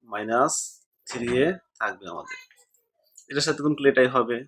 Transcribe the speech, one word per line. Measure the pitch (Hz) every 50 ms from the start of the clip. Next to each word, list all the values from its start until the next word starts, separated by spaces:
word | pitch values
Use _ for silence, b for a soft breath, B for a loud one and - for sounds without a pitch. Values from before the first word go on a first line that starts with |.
| _ 117
মাইনাস | 104 104 104 110 113 120 135 160 - - - - - _ _ _ _ _ _ -
থ্রি | - 123 120 120 123 127 139
এ | 170 190 180 _ _ _ _
থাকবে | 110 104 95 95 98 87
আমাদের, | 85 82 - - - - - _ _ _ _ _ _ _ _ _ _ _ _ _ _ - _ _
এটার | 139 143 147
সাথে | 156 147 139 143
গুণ | 151 151
করলে | 139 139 139
এটাই | 131 131 127 127 127
হবে। | 127 117 117 120 117 135